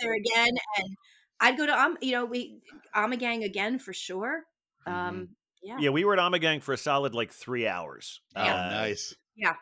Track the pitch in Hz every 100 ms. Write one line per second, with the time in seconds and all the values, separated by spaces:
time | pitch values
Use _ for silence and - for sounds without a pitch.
0 | 233 220 220 226 233 247 - 208 190 196
1 | _ _ _ - 233 262 294 247 294 330
2 | 262 247 233 247 - - - - - 208
3 | 214 247 240 233 208 190 214 254 - 180
4 | - 190 233 320 320 _ _ _ - 180
5 | 180 180 185 - _ _ 196 240 143 147
6 | 202 190 175 180 160 151 139 131 151 139
7 | 139 117 113 - - 123 110 90 76 58
8 | - - _ 110 107 92 90 107 110 101
9 | - - _ - 185 160